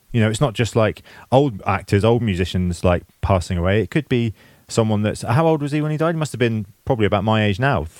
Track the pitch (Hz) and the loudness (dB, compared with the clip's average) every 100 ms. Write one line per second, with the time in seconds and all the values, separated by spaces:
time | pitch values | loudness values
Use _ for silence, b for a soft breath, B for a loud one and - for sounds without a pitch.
0 | - 120 110 110 143 107 117 117 107 - | -6 0 0 2 -2 -2 -2 2 0 -2
1 | - B B 127 143 98 - 98 - 101 | -14 B B 2 2 -2 -4 -4 0 2
2 | 107 120 113 87 92 92 90 85 92 87 | 2 2 0 -2 -2 -2 -2 0 0 0
3 | - - - 95 - 90 90 104 92 160 | -2 -8 0 0 0 -2 0 0 0 -4
4 | 139 127 117 - b b b - 110 104 | -2 -2 -2 -6 b b b 0 0 2
5 | 107 - 98 120 165 160 143 151 151 156 | -2 -4 -2 0 2 0 -2 -4 -2 -2
6 | 160 165 151 113 120 110 101 - - 127 | -2 -2 -4 0 0 0 -6 -10 -4 0
7 | 101 101 107 110 107 95 131 110 76 | 2 2 2 2 2 2 0 0 -4